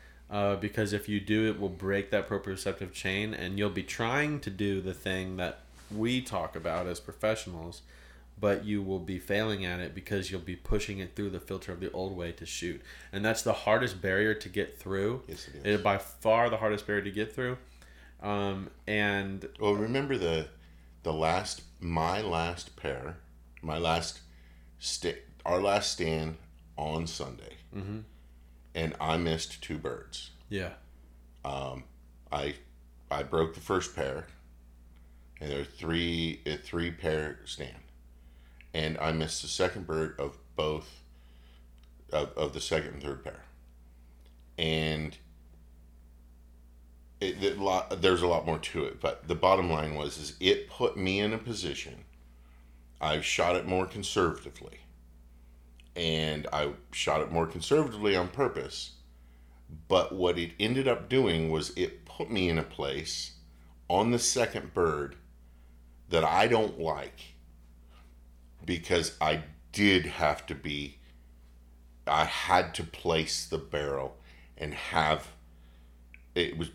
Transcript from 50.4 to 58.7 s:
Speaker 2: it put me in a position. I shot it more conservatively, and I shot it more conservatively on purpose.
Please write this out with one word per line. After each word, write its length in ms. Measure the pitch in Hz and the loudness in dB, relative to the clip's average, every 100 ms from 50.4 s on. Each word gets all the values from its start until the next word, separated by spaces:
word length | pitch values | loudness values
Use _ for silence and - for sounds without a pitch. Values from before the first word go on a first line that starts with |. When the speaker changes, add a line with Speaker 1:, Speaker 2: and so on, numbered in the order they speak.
Speaker 2:
it 280 | 92 101 - | 6 6 2
put 280 | - 123 104 | 0 0 2
me 240 | 92 98 | 0 2
in 120 | 104 | 2
a 60 | 110 | 0
position. 640 | 120 101 85 67 73 60 - - - - - - - - - - | -4 -4 -4 -6 -8 -14 -18 -20 -20 -20 -20 -20 -20 -20 -20 -4
I 200 | 76 78 | 0 0
shot 360 | - - 85 90 | 2 2 4 4
it 100 | 85 | 2
more 200 | 92 92 | 0 0
conservatively, 920 | 104 98 104 85 69 - - - - - - - - - - - - - - - 87 | -4 -2 2 2 2 -8 -14 -16 -18 -20 -20 -20 -20 -20 -20 -20 -20 -20 -20 -12 -2
and 500 | 82 80 78 76 71 | 2 2 0 -2 -2
I 180 | 73 73 71 - | 0 -2 -4 -8
shot 280 | - - 76 | -4 2 2
it 100 | 76 | 2
more 140 | 82 82 | 0 0
conservatively 720 | 85 - 147 139 104 104 95 | -2 2 4 4 0 2 4
on 120 | 90 | 2
purpose. 640 | 127 131 - 64 | 0 0 0 -6